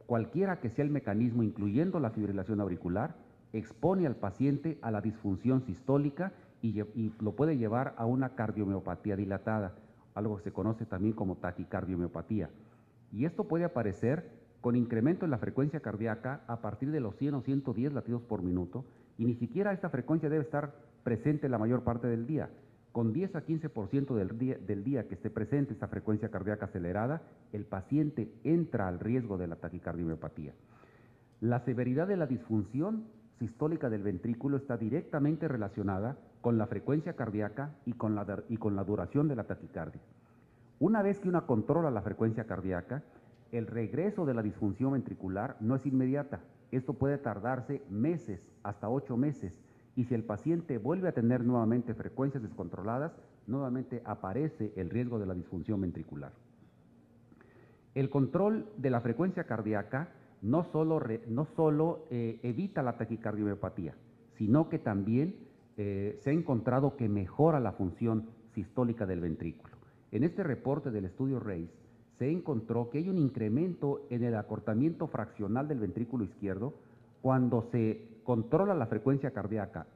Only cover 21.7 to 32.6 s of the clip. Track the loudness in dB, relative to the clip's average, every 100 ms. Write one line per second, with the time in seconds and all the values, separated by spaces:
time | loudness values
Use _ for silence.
21.7 | 2 2 0 0 0 0 -2 -2 -8 -20
22.7 | -20 _ 0 2 2 0 -2 -2 -2 -2
23.7 | -4 -2 0 2 2 0 0 -2 -2 -2
24.7 | -2 0 0 -2 -6 -6 -4 0 0 0
25.7 | -2 -6 -4 0 0 0 -2 -2 -2 -4
26.7 | -4 -2 0 0 -2 -8 -20 -12 -10 -6
27.7 | -8 -2 0 2 0 -6 -4 2 2 2
28.7 | 0 0 -2 0 0 0 -2 -4 -6 -8
29.7 | -6 -6 -4 -2 -4 -6 -10 -12 -14 -20
30.7 | -20 -20 -20 -20 -20 _ _ 2 2 2
31.7 | 0 2 2 2 2 0 0 0 0